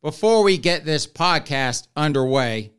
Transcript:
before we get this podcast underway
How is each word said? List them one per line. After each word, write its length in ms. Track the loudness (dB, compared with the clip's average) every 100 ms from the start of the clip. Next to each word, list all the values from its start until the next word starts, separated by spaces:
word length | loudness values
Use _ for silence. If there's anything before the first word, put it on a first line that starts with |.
before 400 | -8 -2 2 4
we 120 | 4 2
get 260 | 0 -2
this 220 | -2 -4 -4
podcast 800 | -2 0 0 -2 -2 -2 -4 -10
underway 760 | -4 0 0 0 0 0 -4 -10